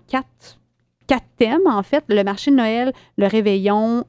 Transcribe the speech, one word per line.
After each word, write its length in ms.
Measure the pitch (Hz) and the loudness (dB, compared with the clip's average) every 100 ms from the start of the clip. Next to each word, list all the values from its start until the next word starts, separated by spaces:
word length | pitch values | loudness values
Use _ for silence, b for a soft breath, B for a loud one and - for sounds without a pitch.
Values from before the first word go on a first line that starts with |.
| _ | _
quatre, 480 | 262 262 _ - - _ _ _ _ - | -8 -8 _ -20 -20 _ _ _ _ -2
quatre 220 | 254 - - | -2 -4 -4
thèmes, 300 | 220 302 381 | 0 2 0
en 160 | 208 | 0
fait. 200 | 196 294 - | 0 -2 0
Le 140 | 208 | 0
marché 260 | 196 196 294 | 0 -2 0
de 60 | 269 | 2
Noël, 380 | 226 226 254 - b - | 2 -2 -4 -6 b -2
le 80 | 196 | 0
réveillon, 800 | 220 208 196 196 208 226 240 | 0 0 0 0 0 0 -2